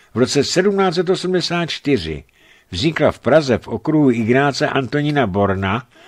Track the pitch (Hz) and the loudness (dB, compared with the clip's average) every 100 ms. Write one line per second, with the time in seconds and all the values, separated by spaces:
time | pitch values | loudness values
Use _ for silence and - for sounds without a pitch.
0 | _ 110 123 143 135 170 196 196 190 170 | _ -2 0 0 0 0 2 2 0 0
1 | 175 175 180 185 - 170 165 - 147 123 | 0 -2 -2 -2 -2 -4 -4 -4 -2 0
2 | 80 73 - _ _ _ _ 90 151 156 | -2 -10 -12 _ _ _ _ -4 -2 0
3 | 135 - 117 151 139 101 - 110 - 156 | 0 0 2 2 4 0 -2 -6 -2 2
4 | 139 117 110 131 143 131 151 135 127 147 | 4 2 2 2 2 0 -2 -2 -2 -2
5 | 147 147 110 98 98 95 95 113 - _ | -2 0 0 0 0 0 -2 -4 -8 _